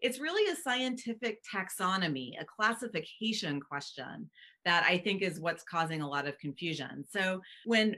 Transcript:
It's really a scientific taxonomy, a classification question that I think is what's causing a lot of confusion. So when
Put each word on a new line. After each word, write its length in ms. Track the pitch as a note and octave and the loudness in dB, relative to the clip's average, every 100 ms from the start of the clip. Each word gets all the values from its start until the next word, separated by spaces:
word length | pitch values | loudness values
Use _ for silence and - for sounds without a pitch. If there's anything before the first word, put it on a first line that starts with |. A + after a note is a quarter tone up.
It's 200 | B3+ B3+ | -2 0
really 320 | D#4 G4+ G#4 | 0 2 2
a 40 | E4 | 2
scientific 840 | C4 B3 B3+ B3 A#3 A3+ A#3+ G#3+ | 0 0 0 -2 -6 -4 -4 -6
taxonomy, 960 | - G3+ F#3 - F#3 F#3+ E3+ C3+ B2+ - | -6 -4 -4 -2 0 2 2 0 -4 -8
a 40 | |
classification 1120 | D3+ - G#3+ A3+ A#3 E3+ D#3 - A3 G#3+ E3 C#3+ | -10 0 2 2 -2 -4 -6 -4 -2 -2 -2 -2
question 720 | - C#3+ - - C3 D3+ D#3 _ - _ | -4 -8 -8 -10 -10 -10 -14 _ -20 _
that 200 | F3 E3+ | 4 6
I 140 | F3 F3+ | 6 4
think 240 | G#3 F#3+ | 2 0
is 180 | F#3+ D#3 | 0 -2
what's 240 | E3 E3 | -2 -2
causing 380 | - E3+ D#3+ D#3+ | -2 0 0 0
a 60 | C#3+ | -2
lot 200 | C#3+ C#3+ | -2 -2
of 100 | C#3+ | -4
confusion. 640 | D3+ C3+ E3+ D3 B2+ C3+ - | -8 -6 -4 -4 -6 -8 -6
So 300 | G3+ F#3 F#3 - - | 0 0 0 -6 -8
when 320 | A3+ A3+ G#3+ | 2 4 4